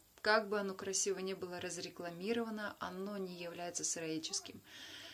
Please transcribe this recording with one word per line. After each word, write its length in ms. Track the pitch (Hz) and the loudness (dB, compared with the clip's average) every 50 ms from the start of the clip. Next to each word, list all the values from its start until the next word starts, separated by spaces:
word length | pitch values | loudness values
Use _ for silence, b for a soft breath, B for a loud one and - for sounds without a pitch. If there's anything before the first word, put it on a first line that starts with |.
| - - - - - | -18 -20 -10 2 6
как 240 | 214 214 208 208 202 | 8 8 8 6 6
бы 100 | 208 208 | 4 2
оно 140 | 202 196 | 2 2
красиво 460 | 190 - 196 196 190 190 - 202 190 185 | 0 -2 -2 0 2 4 4 4 2 2
не 160 | 185 190 190 | 2 0 0
было 260 | 175 185 175 180 175 | -2 -2 -4 -2 -2
разрекламировано, 1160 | 185 180 165 180 175 180 175 - 175 170 170 170 185 214 233 233 233 226 214 214 208 - - - | -2 -2 -2 -4 -4 -6 -6 -6 -4 -4 -4 -2 0 2 2 2 2 0 0 -2 -2 -4 -4 -4
оно 380 | - 180 180 185 196 202 208 196 | -4 -4 -2 -2 -2 -2 -2 -2
не 160 | 190 180 180 | -2 -4 -4
является 500 | 175 175 170 170 175 175 175 175 - 156 | -4 -6 -6 -4 -4 -4 -2 -2 0 0
сыроедческим. 800 | - - 170 165 160 160 160 160 - - - - - - - B B B B B B B B B B | 0 0 0 0 0 0 0 0 0 -2 -2 -2 -6 -10 -14 B B B B B B B B B B